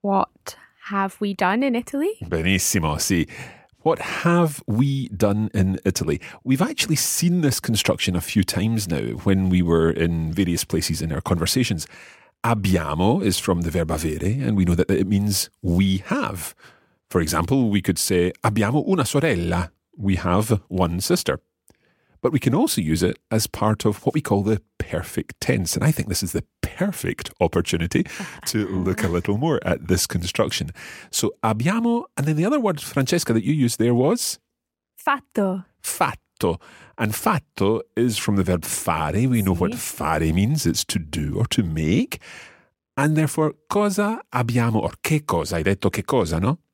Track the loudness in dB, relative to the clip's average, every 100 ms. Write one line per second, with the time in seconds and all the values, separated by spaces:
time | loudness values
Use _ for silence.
0 | 0 0 0 _ -18 -18 -20 _ -6 -4
1 | -4 -2 -4 0 2 2 2 0 -2 -2
2 | -2 -4 -4 0 2 2 2 0 0 -2
3 | 0 0 0 -6 -18 -20 _ _ -2 0
4 | -4 0 2 4 2 -2 -2 0 2 0
5 | -4 0 0 2 0 0 0 2 -2 -2
6 | -2 -4 -6 -10 -2 0 0 -2 -2 0
7 | 0 0 0 2 0 0 -2 0 0 0
8 | 0 -2 0 0 0 0 0 -2 -2 -4
9 | -4 -2 2 2 4 4 4 4 4 2
10 | 0 0 -2 0 0 0 -2 -2 -2 -4
11 | -4 -4 0 0 2 0 0 -2 -6 -16
12 | -20 -20 _ _ -2 0 2 2 0 0
13 | 2 4 2 0 0 0 0 -2 -2 -2
14 | -4 -2 -2 0 0 2 2 2 2 2
15 | 2 2 2 -2 -4 _ 0 2 4 0
16 | -2 -4 -4 -6 -12 -16 -20 _ _ _
17 | _ -2 0 -2 0 2 2 2 0 -2
18 | 0 2 2 0 -2 2 2 0 2 0
19 | 2 0 2 0 0 -2 -4 _ _ -4
20 | -2 0 2 2 2 0 _ -2 0 0
21 | -2 -2 -2 -6 _ _ _ _ _ _
22 | _ _ 0 2 2 2 2 0 0 2
23 | 0 -2 _ -2 -2 -2 0 2 0 0
24 | -2 -2 0 0 2 -2 _ _ -6 -6
25 | -6 -8 -8 -6 -2 0 0 0 0 0
26 | -2 -4 -2 -6 -8 _ -10 -4 -4 -2
27 | -6 -6 -10 -2 0 2 0 -2 0 0
28 | 0 -6 -12 -10 -4 -4 -2 -2 -2 0
29 | 0 0 0 0 0 0 0 0 2 0
30 | 0 -4 -2 -2 -2 -2 -6 -10 -18 -18
31 | -8 -2 -2 0 -2 0 0 2 2 0
32 | -2 -4 0 0 2 2 0 -2 -4 -2
33 | 0 0 2 0 2 2 0 2 2 4
34 | 4 2 -2 -8 _ _ _ _ _ -6
35 | -2 -2 _ -2 -2 -2 -8 _ -10 -2
36 | -2 -2 _ _ -2 -2 -10 -20 -20 -4
37 | -2 0 0 0 _ 0 0 0 -2 0
38 | 0 0 0 0 2 0 -2 -6 -2 -2
39 | 0 0 2 2 2 2 0 -2 -10 -6
40 | -2 0 2 2 2 2 0 -2 -4 -6
41 | -4 -4 -4 -2 0 0 0 0 2 2
42 | 0 -6 -14 -20 -20 -20 _ _ _ 0
43 | 2 2 0 0 -2 -2 _ 0 0 0
44 | -2 -4 -4 -2 0 2 2 0 -2 -4
45 | 0 0 0 -2 -2 0 0 2 0 -2
46 | 0 0 2 2 0 -2 _